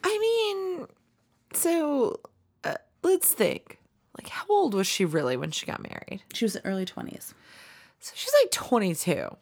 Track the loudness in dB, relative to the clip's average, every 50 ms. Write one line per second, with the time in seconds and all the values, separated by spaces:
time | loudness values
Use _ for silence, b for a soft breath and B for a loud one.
0 | 0 0 0 2 2 2 2 2 0 0 -2 -4 -4 -4 -6 -6 -8 -14 -18 _
1 | _ _ _ _ _ _ _ _ _ _ -4 0 2 2 2 2 2 0 2 2
2 | 2 0 0 -6 _ -16 _ _ _ _ _ _ -6 -6 -6 -6 _ _ _ _
3 | 2 4 4 4 4 2 2 4 2 2 2 -2 _ -16 -20 _ _ _ _ _
4 | _ _ _ -18 -16 -12 -10 -10 -2 2 4 4 4 4 2 0 0 0 2 0
5 | 0 2 2 0 0 0 0 -2 -4 -4 -6 -6 -6 -6 -8 -8 -10 -12 -12 -14
6 | -12 -12 -12 -12 -12 _ -4 -2 0 0 0 -2 -6 -4 -4 -4 -4 -6 -6 -10
7 | -10 -10 -12 -14 -16 -16 -18 B B B B B B B B B B B B B
8 | -18 -16 -12 -8 -4 4 6 6 6 6 2 -4 0 2 2 2 4 2 0 0
9 | 0 0 0 0 -2 -6 -10 _